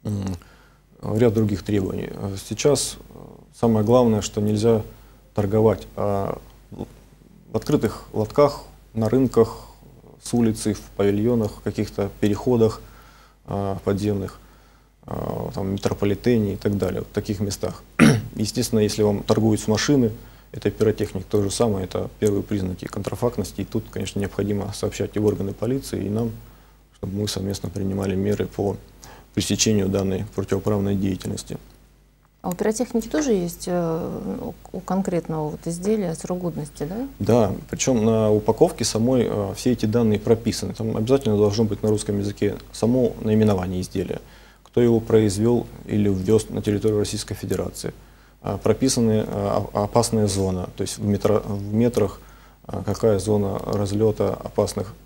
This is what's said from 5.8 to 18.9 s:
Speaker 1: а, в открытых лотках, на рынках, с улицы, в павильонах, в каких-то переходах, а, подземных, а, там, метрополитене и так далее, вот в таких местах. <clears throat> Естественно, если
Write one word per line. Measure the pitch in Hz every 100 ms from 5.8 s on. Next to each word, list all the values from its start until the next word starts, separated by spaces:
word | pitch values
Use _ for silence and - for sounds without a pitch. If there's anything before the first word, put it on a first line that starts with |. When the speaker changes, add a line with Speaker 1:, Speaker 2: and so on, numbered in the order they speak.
| - -
Speaker 1:
а, | 101 98 98 - - - -
в | 92 95 - - - - - - 110
открытых | - 151 113 - -
лотках, | - 107 - 143 - - - -
на | 110 110
рынках, | 127 131 117 113 - - - - - - -
с | -
улицы, | 120 117 110 -
в | 101 - -
павильонах, | 101 101 110 120 107
в | -
каких-то | - 101 104 - 101 -
переходах, | 107 101 - 123 113 - - - - - - _ -
а, | 98 98 95
подземных, | - 98 104 101 95 - - - _ _ _ _
а, | - 50 - - -
там, | - 95
метрополитене | 98 - - 104 98 - 120 101
и | 95
так | - 101
далее, | 95 -
вот | -
в |
таких | - - 98
местах. | 101 - - - - -
<clears throat> | - 123 - -
Естественно, | 107 - 117 113
если | 104